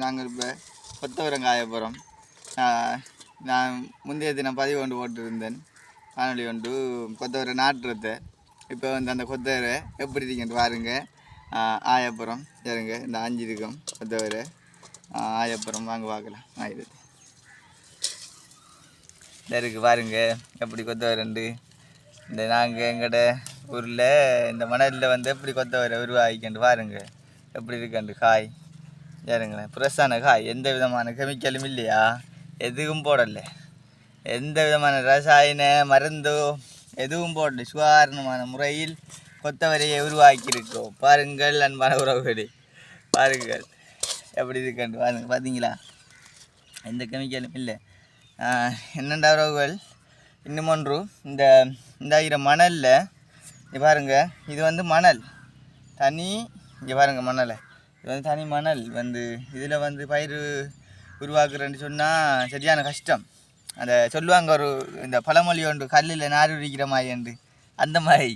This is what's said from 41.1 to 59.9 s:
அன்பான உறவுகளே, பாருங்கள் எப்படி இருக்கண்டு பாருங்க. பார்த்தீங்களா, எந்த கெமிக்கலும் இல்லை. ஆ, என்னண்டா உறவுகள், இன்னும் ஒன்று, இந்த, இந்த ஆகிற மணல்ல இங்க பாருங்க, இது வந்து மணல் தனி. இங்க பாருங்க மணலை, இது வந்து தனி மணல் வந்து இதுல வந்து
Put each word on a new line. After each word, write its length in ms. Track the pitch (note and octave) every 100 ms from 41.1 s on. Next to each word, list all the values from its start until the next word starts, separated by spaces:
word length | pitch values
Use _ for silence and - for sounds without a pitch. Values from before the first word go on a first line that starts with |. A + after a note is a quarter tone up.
| D3 C#3+ C#3 D3 D3 C#3
அன்பான 320 | C3+ C3 C3+
உறவுகளே, 440 | C3 B2+ B2+ A2 G#2+ _ _ - - - _ -
பாருங்கள் 480 | C3+ C3 A2+ - - _ - - - - - -
எப்படி 240 | B2+ C3
இருக்கண்டு 340 | C3 A#2+ A#2 A2+
பாருங்க. 220 | B2 A#2 A#2+
பார்த்தீங்களா, 400 | B2+ C3 B2+ A#2 - - - _ - - - - _ _ - A2
எந்த 120 | A#2+ A#2
கெமிக்கலும் 440 | C3 C3+ C3 B2 C3
இல்லை. 160 | A#2+ G#2+ _ _ _ _ _ -
ஆ, 100 | B2 B2 B2 A2+ - D#3
என்னண்டா 320 | C#3 D#3 D3+ D#3
உறவுகள், 400 | D3+ D3 C#3+ G3+ - _ _ _ _ _ C#3
இன்னும் 260 | D3+ D#3+
ஒன்று, 240 | D#3 C#3+ D3 G3+ _ C#3+
இந்த, 140 | C#3 C#3 C3 C3 C3 - -
இந்த 120 | C#3+ D3+
ஆகிற 220 | D#3 D3 C#3
மணல்ல 380 | D#3 F3 E3 C3 C3+ F#3+ _ _ - - -
இங்க 140 | - C3+ D3+
பாருங்க, 300 | D3+ C#3 C3+ F3 - D#3
இது 80 | D3 D#3+
வந்து 140 | E3 F3
மணல் 280 | D#3+ F3 A#2 - - - - - _ - -
தனி. 260 | C#3 D#3+ F3+ G#3+ A#3 - - -
இங்க 140 | C3 C3
பாருங்க 240 | C#3 C3 B2+
மணலை, 280 | C3 A#2+ A2 - - _ _
இது 100 | B2+
வந்து 180 | C3+ D3+
தனி 140 | D3+
மணல் 360 | D3+ D3 D#3 C#3 A#2 A#2
வந்து 240 | B2 A#2+ A#2+ A#2 B2+ C3
இதுல 180 | C#3+ D3
வந்து 180 | D3